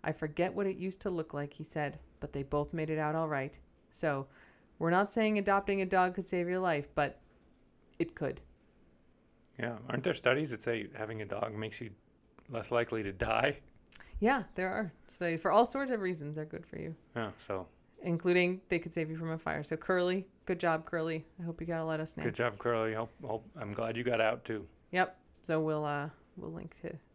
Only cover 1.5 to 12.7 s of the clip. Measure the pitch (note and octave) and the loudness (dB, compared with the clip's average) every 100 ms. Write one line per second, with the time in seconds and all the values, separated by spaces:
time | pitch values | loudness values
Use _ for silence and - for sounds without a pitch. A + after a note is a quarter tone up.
1.5 | - D#3+ D#3+ C#3+ D3+ - - C#3+ C#3+ C#3 | -8 -8 -2 -4 -4 -18 -12 -8 -6 0
2.5 | D3 D3 E3 D#3 D#3 D3+ D#3+ D#3+ C#3+ C3+ | 0 0 -2 -2 0 0 0 0 0 -4
3.5 | - - _ _ - D#3+ C#3 C#3+ - - | -8 -20 _ _ -2 0 0 -4 -14 -20
4.5 | - _ _ E3 F3 G3+ A#3 G#3+ G#3+ G3 | -20 _ _ 4 4 4 4 4 4 4
5.5 | G3 G3 G3 F#3 F#3 F3+ F3+ F3 F3+ F3 | 4 4 0 4 4 4 2 -2 0 2
6.5 | F#3 F#3 D3+ C#3+ - C#3+ - - _ _ | 2 2 2 0 0 0 -2 -20 _ _
7.5 | _ _ _ _ _ E3 - C#3 C3+ - | _ _ _ _ _ -4 -2 -4 -4 -12
8.5 | - _ _ - _ _ _ _ _ - | -20 _ _ -20 _ _ _ _ _ -20
9.5 | - A#2 A2+ B2 - D#3 - B2 C3+ D3+ | -6 -4 -4 -4 0 0 4 6 4 2
10.5 | A2+ - A#2 G#2+ A2 A2 A2 G2+ G2+ A2 | -2 -2 -2 -4 -6 -6 -6 -4 -4 -4
11.5 | G#2+ A2 - A2+ F#2 _ _ _ - - | -4 -6 -6 -10 -12 _ _ _ -20 -8
12.5 | A#2+ G2+ | -8 0